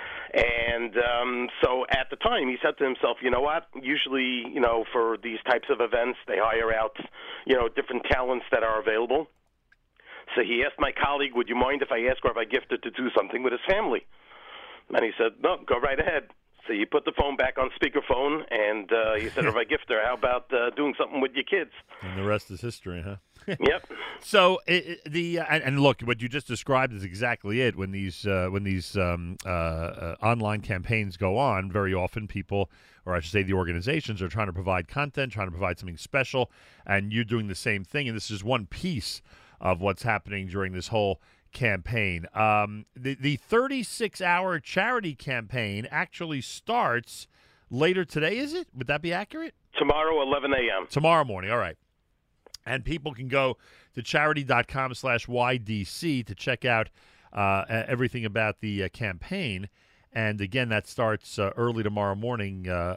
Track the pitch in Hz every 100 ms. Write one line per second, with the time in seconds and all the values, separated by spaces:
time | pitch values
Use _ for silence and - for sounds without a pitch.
0 | - - - - 120 117 117 117 117 107
1 | 120 120 123 123 123 - 139 127 123 135
2 | 131 131 220 233 131 123 156 - 139 123
3 | 127 120 123 123 143 165 - - 131 147
4 | 143 135 127 123 117 143 117 117 110 127
5 | 113 110 117 110 - 120 - 120 117 117
6 | 123 120 - 98 110 113 113 110 110 -
7 | - - - - - 131 117 - - 123
8 | - 135 127 123 - 123 113 110 104 110
9 | 117 135 156 _ _ _ _ _ _ _
10 | - - - - 110 120 139 - 143 -
11 | 143 143 139 120 117 120 127 143 135 117
12 | 120 127 127 117 110 127 - 123 117 117
13 | 127 107 98 113 127 123 - 196 196 110
14 | - - - - - - - - - -
15 | 113 - 113 - 147 180 - 120 139 135
16 | 180 156 - - _ _ - 107 110 147
17 | 156 - 143 135 127 131 131 - 147 143
18 | - 127 143 156 - 113 104 107 92 113
19 | 110 107 110 - 127 113 110 151 - 113
20 | 110 123 131 123 - 123 120 147 147 151
21 | 139 143 131 131 120 190 156 - - -
22 | 92 92 101 104 - 90 120 - 90 87
23 | 92 101 _ - - 180 - - - -
24 | - - - 208 180 185 - 175 165 170
25 | 160 156 170 170 156 156 135 139 139 -
26 | 117 117 120 143 - 120 - 131 131 104
27 | 95 95 120 117 101 117 123 92 95 98
28 | 98 - 104 95 92 98 98 95 - 101
29 | 90 87 87 90 95 87 82 80 85 -
30 | 82 - 110 117 107 107 104 95 - 110
31 | 101 90 95 104 139 98 95 104 95 92
32 | 90 110 107 101 90 101 95 - - _
33 | 90 90 82 104 95 95 87 85 98 156
34 | - 104 92 104 101 87 95 90 87 139
35 | 143 143 131 107 95 85 95 90 92 82
36 | - 139 127 131 120 - - - - 98
37 | 101 110 110 117 104 92 117 101 92 147
38 | 131 110 - 104 104 127 98 - 185 135
39 | - - - - - - 90 87 98 95
40 | 117 104 - 101 95 98 95 92 - 110
41 | 101 95 _ _ _ - 120 95 85 117
42 | 101 87 82 107 107 107 104 104 - 123
43 | 127 135 135 139 - 226 262 269 208 -
44 | 214 - 180 175 185 165 - 185 220 247
45 | 185 131 - 123 107 123 107 101 117 151
46 | 180 - 170 143 - - - 233 175 120
47 | - - - _ _ _ - 120 165 185
48 | 175 156 156 226 285 349 330 123 123 147
49 | 170 175 214 311 330 - _ - 143 147
50 | 156 160 135 139 139 135 120 95 85 143
51 | 165 165 135 95 95 120 90 80 _ _
52 | _ _ _ _ - - - 131 120 156
53 | 147 123 131 135 131 - - - _ -
54 | 113 156 151 151 131 120 123 135 131 123
55 | 131 117 - 120 123 127 107 110 92 -
56 | 170 135 113 95 - 123 127 113 110 -
57 | _ _ _ 104 98 98 95 113 - 127
58 | 127 123 110 107 110 - 107 101 92 -
59 | 110 87 - 196 147 92 98 _ _ _
60 | _ 113 110 104 98 131 123 107 - -
61 | 113 107 - - 98 117 120 113 104 104
62 | 101 101 117 120 98 95 90 90 87